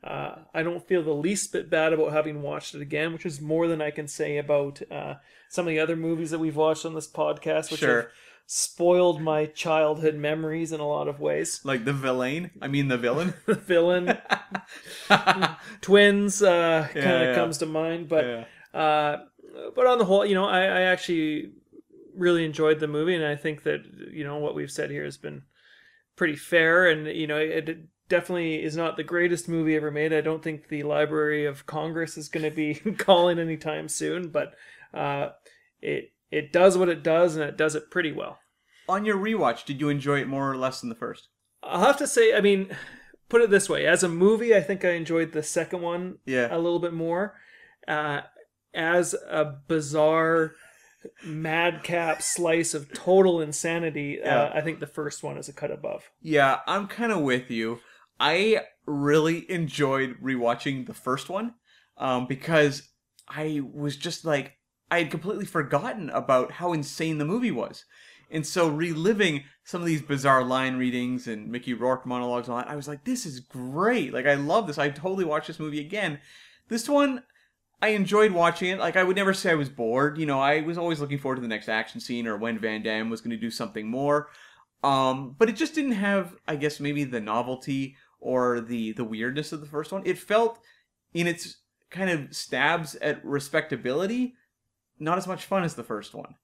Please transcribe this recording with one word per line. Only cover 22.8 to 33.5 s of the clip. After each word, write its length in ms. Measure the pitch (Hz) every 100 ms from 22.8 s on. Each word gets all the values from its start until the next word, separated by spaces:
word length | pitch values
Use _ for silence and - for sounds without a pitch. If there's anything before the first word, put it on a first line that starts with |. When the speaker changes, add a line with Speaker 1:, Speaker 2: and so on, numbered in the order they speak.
| 151
Speaker 1:
movie, 280 | 147 160 180
and 100 | 151
I 100 | 147
think 280 | 156 147
that, 200 | 156 147 - - -
you 120 | -
know, 140 | 143 147
what 180 | 147 147
we've 160 | 143
said 180 | 139 151
here 120 | 143
has 140 | 147 139
been 260 | 147 143 - _ _ - _ _ _ -
pretty 200 | 175 143
fair, 520 | - 170 160 170 180
and, 200 | 156 151
you 200 | - 151
know, 100 | 151
it, 320 | 156 160 160
it 100 | 165 - _ _
definitely 540 | 175 175 180 165 156
is 140 | 160 156
not 200 | 165 165
the 60 |
greatest 460 | 151 175 175 170 -
movie 260 | 165 160 156
ever 160 | 151
made. 220 | 147 156
I 80 | 156
don't 220 | 156 160
think 240 | 160 151 _
the 160 | 151
Library 640 | 147 147 151 156 151 151 147
of 200 | 139 -
Congress 520 | 156 156 165 160 -
is 120 | 151
gonna 220 | 170 156
be 240 | 151 151 151
<laughs> 220 | 208 -
calling 420 | - 180 175 170
anytime 500 | 165